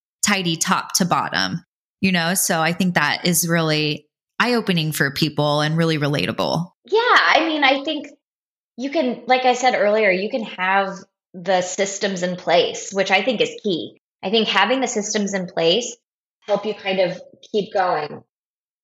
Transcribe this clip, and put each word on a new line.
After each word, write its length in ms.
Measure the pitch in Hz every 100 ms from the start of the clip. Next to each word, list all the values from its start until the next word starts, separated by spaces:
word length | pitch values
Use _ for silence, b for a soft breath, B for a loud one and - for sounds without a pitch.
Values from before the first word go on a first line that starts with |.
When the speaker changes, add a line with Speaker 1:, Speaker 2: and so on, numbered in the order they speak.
| _ - -
Speaker 1:
tidy 300 | 196 175 160
top 380 | 180 180 -
to 120 | - 180
bottom, 560 | 147 87 85 95 170 - _ _ -
you 140 | 190
know? 220 | 180 165 196
So 260 | - 165
I 100 | 160
think 220 | 175 185 175
that 300 | 147 - 175
is 240 | 175 170
really 580 | 165 160 151 151 147 _ _ _ -
eye-opening 540 | 226 240 - 170 156
for 180 | - 143
people 480 | 143 156 147 147 147
and 160 | 151 160
really 220 | 165 156
relatable. 760 | 143 147 - - 78 151 175 _ -
Speaker 2:
Yeah. 140 | 440
I 420 | 494 302 170 269 330
mean, 200 | 302 269
I 180 | 277
think 240 | 311 294 - - _ _ _ _ _ -
you 120 | 277
can, 340 | 320 254 226 -
like 200 | 254 254
I 80 |
said 200 | 247 254
earlier, 380 | 208 208 220 202
you 180 | 185 214
can 140 | 262
have 540 | 214 196 185 196 190 185 - _ _
the 280 | 185 180 185
systems 600 | 180 - 202 - 202 185
in 120 | 180 175
place, 560 | 170 170 - - -
which 180 | 196 190
I 120 | 196
think 160 | 254 202
is 100 | 151 -
key. 380 | 208 156 107 - _ _
I 80 | 190
think 200 | 220 208
having 320 | 202 208 262
the 60 | 247
systems 460 | 214 208 214 196
in 140 | 190 180
place 480 | 170 165 208 - - _ _ _ _
help 240 | - 202 220
you 80 |
kind 260 | 202 196 190
of 180 | 180 - - _ -
keep 200 | 214 185
going, 480 | 202 180 160 147 - - _ _ _ _ _